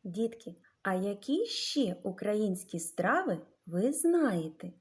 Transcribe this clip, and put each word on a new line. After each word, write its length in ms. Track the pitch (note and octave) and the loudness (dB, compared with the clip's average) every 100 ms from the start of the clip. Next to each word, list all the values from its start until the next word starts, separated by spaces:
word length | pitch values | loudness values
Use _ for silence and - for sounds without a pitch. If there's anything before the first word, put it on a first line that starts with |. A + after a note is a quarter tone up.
Дітки, 500 | F#3+ F3+ A3+ A3+ - F3 _ _ | -8 -2 -2 -4 -16 -16 _ _
а 120 | G3 | -2
які 520 | F#3 G3 G3+ - D#4 A#4 | 0 0 -4 -2 0 0
ще 500 | - - D4 A3 F3+ | -4 -2 0 0 0
українські 760 | G3 F#3 G3+ G#3 G#3+ F#3 - E3+ | -6 -4 0 2 2 0 -4 -6
страви 640 | - - F3+ D#4 F#4 E3+ - _ - | -4 0 2 2 2 -2 -6 _ -4
ви 260 | F3 A#3+ | 0 2
знаєте? 800 | D#4 E4+ F4 C#4 F3+ D#3+ - F3+ - | 4 4 4 4 2 -2 -8 -14 -14